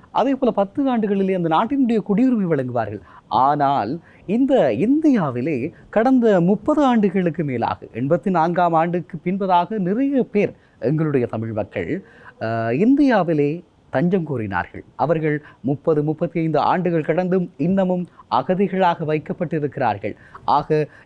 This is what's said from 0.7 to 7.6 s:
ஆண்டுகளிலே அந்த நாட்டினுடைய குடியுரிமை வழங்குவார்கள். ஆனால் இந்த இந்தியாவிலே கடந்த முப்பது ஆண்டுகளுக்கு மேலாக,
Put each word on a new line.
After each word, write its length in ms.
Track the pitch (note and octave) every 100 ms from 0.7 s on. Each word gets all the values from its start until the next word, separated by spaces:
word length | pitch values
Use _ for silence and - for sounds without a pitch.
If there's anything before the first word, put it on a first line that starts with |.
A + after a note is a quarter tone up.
| - C4+ A#3+
ஆண்டுகளிலே 380 | G#3 G3 F#3+
அந்த 140 | F#3+ E3
நாட்டினுடைய 500 | D#3+ A3 C#4 B3 A3+ F#3+
குடியுரிமை 380 | G3+ C4 A#3+ F#3
வழங்குவார்கள். 520 | D3+ B2+ A#2+ G#2+ G#2 - - _
ஆனால் 720 | A2 C3+ D3 C#3 C#3 G#2 E3 - - -
இந்த 460 | A3 C4 C4 D3+
இந்தியாவிலே 1000 | A2 G3+ D4 D#4+ B3 D#3 B2 C3+ C#3+ C#3+ - -
கடந்த 520 | G3+ A#3+ C4 A#3 G3
முப்பது 440 | E3+ G#3 - D4+
ஆண்டுகளுக்கு 600 | C#4 A#3+ G3+ F#3 F3 D3+
மேலாக, 420 | D3+ B2